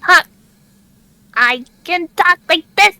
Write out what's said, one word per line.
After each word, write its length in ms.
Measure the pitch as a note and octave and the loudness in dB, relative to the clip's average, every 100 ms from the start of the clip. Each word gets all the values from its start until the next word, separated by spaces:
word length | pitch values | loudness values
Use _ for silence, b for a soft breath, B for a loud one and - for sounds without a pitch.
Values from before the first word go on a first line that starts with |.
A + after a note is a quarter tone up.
talk. 260 | - F4+ - _ _ _ _ _ _ _ _ _ _ | 2 2 2 _ _ _ _ _ _ _ _ _ _
I 320 | - A#3+ B3+ B3 _ | -4 -2 -2 -10 _
can 240 | - F4+ E4+ | -8 -6 -6
talk 300 | - F4 F4+ _ | -2 0 0 _
like 160 | E4 - - | -6 -4 0
this. 220 | G4+ - | 0 0